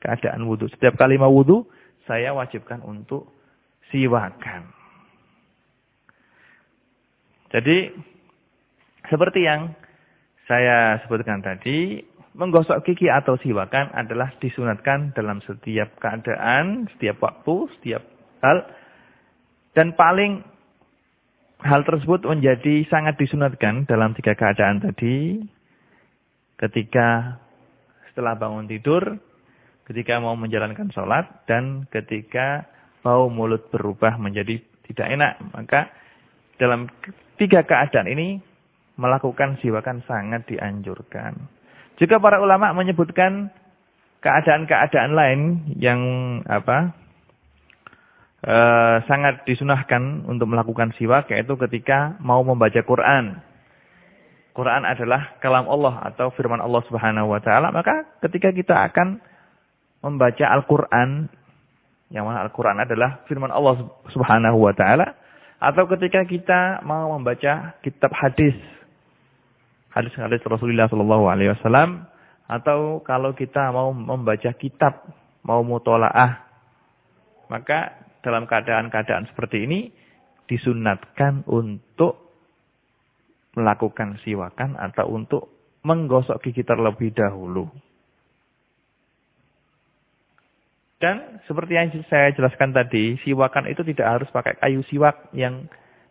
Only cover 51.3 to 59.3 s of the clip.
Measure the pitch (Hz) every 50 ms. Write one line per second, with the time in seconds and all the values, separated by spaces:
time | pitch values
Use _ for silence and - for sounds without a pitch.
51.3 | 107 107 110 127 139 127 127 120 123 113 - - 135 139 147 151 175 190 147 123
52.3 | 123 127 127 131 127 120 113 110 - 117 113 - 123 123 - - 139 135 120 104
53.3 | 92 87 - _ _ _ _ _ _ _ _ _ _ _ _ _ _ _ _ _
54.3 | _ _ _ _ - 127 127 127 120 139 135 - 127 113 120 117 123 135 143 -
55.3 | - - - 131 131 127 127 - 135 147 143 131 120 - - - - - 123 127
56.3 | - - 127 120 117 117 - 120 120 117 113 - 117 113 113 110 107 107 107 107
57.3 | 104 104 - 113 104 123 156 - - 165 175 - 302 311 311 - _ _ - 170
58.3 | - 220 - 190 185 185 180 - 175 - - - - 170 180 185 190 233 - _